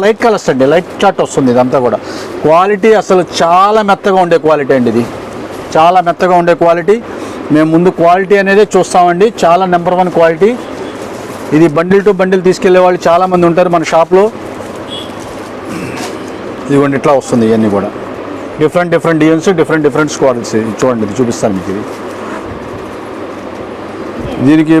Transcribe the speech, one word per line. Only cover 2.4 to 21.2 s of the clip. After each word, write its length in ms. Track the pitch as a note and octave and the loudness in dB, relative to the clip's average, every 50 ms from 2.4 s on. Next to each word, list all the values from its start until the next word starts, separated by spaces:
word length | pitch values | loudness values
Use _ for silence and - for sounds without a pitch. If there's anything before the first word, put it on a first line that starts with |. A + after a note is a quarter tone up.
| - | 0
క్వాలిటీ 460 | D3+ D#3 E3+ F#3 G3 G#3 G3 F3+ A3 A3 G3+ - | 2 4 4 4 2 0 2 2 4 4 4 2
అసలు 200 | - G3 F#3 F3 - - - F3+ | 2 2 2 0 0 -2 0 2
చాలా 400 | E3 E3+ F3+ F#3+ G#3 G#3+ A3 G#3+ G3+ | 2 4 4 4 4 2 2 2 2
మెత్తగా 280 | G3 F#3 - G#3 F#3+ F#3+ F3+ | 0 0 0 0 2 2 2
ఉండే 140 | F3 E3+ D#3+ D3 | 2 2 2 2
క్వాలిటీ 280 | D#3 D#3 D3 C#3+ C3 C#3 C3 | 2 2 2 2 2 2 2
అండి 120 | B2 A#2+ G#2+ | 2 2 0
ఇది, 100 | A#2 A#2+ - - - - - - - - - - - - - - | 0 -2 -4 -6 -12 -12 -14 -14 -12 -12 -12 -12 -14 -10 -4 0
చాలా 240 | D#3+ D#3+ F3 F3+ F#3 F3 E3+ | 2 4 4 4 4 2 0
మెత్తగా 260 | E3 - G3 F3+ F#3 F3 F3 | 0 0 0 2 2 2 4
ఉండే 120 | F3 E3+ - F3 | 2 2 2 4
క్వాలిటీ. 340 | E3+ E3+ F3 E3 E3 G#3 A#3+ A#3 - - - - - - - - - - | 2 2 2 2 0 0 0 -2 -8 -12 -12 -10 -10 -12 -10 -4 0 2
మేము 140 | D3+ D#3 D#3+ D#3+ | 2 2 4 4
ముందు 180 | E3 F3 F#3+ F#3 - | 4 4 2 2 2
క్వాలిటీ 360 | E3 E3+ F3 F#3+ G3 F3 G3+ G3 G3 | 4 4 4 4 2 2 2 2 2
అనేది 240 | G3 G3 G3+ G#3+ - - | 4 4 4 4 4 2
చూస్తామండి, 540 | F#3+ E3+ - - F#3+ F3 F3 F3 F3 G3 A#3 G#3 - - | 0 0 2 2 2 4 4 4 2 2 0 0 2 2
చాలా 220 | E3 E3+ F3+ F#3+ F#3 F3 | 2 4 4 2 2 0
నెంబర్ 200 | E3+ E3+ F3+ F3+ F3+ | 0 0 0 0 0
వన్ 100 | F#3 F3+ D#3 E3+ | 0 0 2 2
క్వాలిటీ. 320 | E3 E3 E3 D#3+ F#3+ G#3+ B3 A#3 - - - - - - - - - - - - - - - - - - - | 2 2 2 2 2 0 0 0 -6 -10 -12 -12 -10 -12 -12 -12 -12 -12 -12 -12 -12 -12 -12 -12 -6 0 2
ఇది 100 | D3+ E3 E3+ C#3+ | 4 4 4 2
bundle 260 | E3 E3+ F3+ F#3+ G3 F#3+ | 2 0 2 2 2 2
to 60 | G#3 G3 F3+ | 2 2 2
bundle 220 | F#3+ F#3+ F#3+ F#3+ E3+ F#3 | 2 0 0 2 2 2
తీసుకెళ్లే 320 | F3 - - F#3+ F#3 F#3 F#3 | 0 2 2 2 4 4 4
వాళ్ళు 140 | F3+ F3+ F3 - F3+ | 4 2 2 2 2
చాలామంది 360 | E3 F3 F#3 F#3 F#3 F3+ F3 E3+ | 2 2 2 2 2 2 2 2
ఉంటారు 200 | D#3+ F3+ F3+ F3+ F3 | 4 2 2 2 2
మన 80 | E3+ D#3 - - | 0 0 0 2
షాప్లో. 320 | E3 E3 E3 F3+ F#3 G3+ A3 - - - - - - - - - - - - - - - - - - - - - - - - - - - - - - F2+ E2+ - - - - - - - - - - - - - - - C3+ | 0 2 4 4 2 2 2 0 -6 -12 -12 -12 -12 -12 -12 -14 -14 -14 -12 -12 -12 -12 -12 -14 -14 -14 -14 -14 -14 -14 -14 -14 -14 -12 -10 -10 -10 -8 -8 -8 -8 -10 -10 -10 -10 -12 -12 -12 -12 -12 -12 -12 -8 -4 0
ఇదిగోండి 280 | C#3+ C#3 C#3+ C#3 C#3 C3 | 2 2 2 2 0 0
ఇట్లా 140 | - D#3 C#3+ C3 | 0 2 2 2
వస్తుంది. 260 | - - C3+ A#2+ A2+ A2 | 0 0 0 2 2 2
ఇవన్నీ 200 | A2+ A2 A2 G#2 G2 | 2 2 2 2 0
కూడా 140 | G2+ F#2+ G#2 - - - - - - - - - - - - - - | 0 -2 -4 -6 -10 -12 -12 -12 -12 -12 -12 -12 -12 -12 -10 -6 -2
డిఫరెంట్ 300 | D3+ D3+ - F3+ F3 F3 E3 | -2 0 0 0 0 0 0
డిఫరెంట్ 260 | E3 - E3+ E3 D#3 D3+ | 0 0 0 0 2 2
డిజైన్స్, 260 | D#3 D#3+ D#3+ D#3 G#3 F#3+ E3 | 2 2 2 2 0 2 2
డిఫరెంట్ 240 | D#3 - D#3 D#3+ D3 | 0 0 0 0 0
డిఫరెంట్ 260 | D3 B2+ D#3 D#3 D3 - - C#3+ | 0 2 0 -2 -2 -2 0 0
క్వాలిటీస్. 300 | C3+ B2 A#2+ A2 - - A2 | 0 0 0 -4 -4 -4 -4
ఇది 120 | A2 A2+ G#2 - | -2 -4 -4 -2
చూడండి, 240 | - B2+ B2 A#2 G#2+ | 0 0 0 0 -2
ఇది 80 | G2+ G2+ C3 | -4 -2 -2